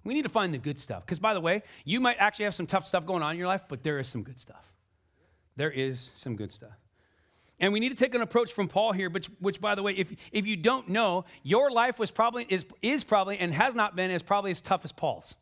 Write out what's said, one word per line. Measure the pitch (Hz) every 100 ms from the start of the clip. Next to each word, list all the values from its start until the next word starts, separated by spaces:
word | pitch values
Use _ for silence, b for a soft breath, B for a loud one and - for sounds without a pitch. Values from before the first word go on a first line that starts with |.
We | 202
need | 285
to | 247
find | 226 185
the | 139
good | 147 143
stuff. | - 95
'Cause, | - 170
by | 214
the | 202
way, | 165 202 B B
you | 147 226
might | 247 233
actually | 202 - 208
have |
some | - 165
tough | 190 -
stuff | 185
going | 165 180
on | 151
in | 170
your | 180
life, | 190 -
but | 135
there | 156 143
is | 127
some | 120
good | 117 127
stuff. | - - - _ _ _ _ _ _ _ _ -
There | 151
is | 135 135 127 -
some | - 131
good | 107 104
stuff. | - 110 107 _ b b b b b b b
And | 185
we | 214
need | 247
to | 240
take | 254
an | 240
approach | 233 240 233
from | - 190
Paul | 190 220
here, | 190 185
which, | 180 - -
which, | 190 196
by | 208
the | 202
way, | 202
if, | 190 175 - B
if | 214 208
you | 202
don't | 202 262 175
know, | 208 214 175 B B
your | 135 208 285
life | 233 247 233
was | 208
probably, | - 233 240 233
is, | 185 143 -
is | 220 285
probably, | - 208 190 202
and | 175
has | 151 262
not | 233 208 170
been, | 185
is | 180
probably | - 202 196
as | 175
tough | - 190
as | 151
Paul's. | - 151 90 - -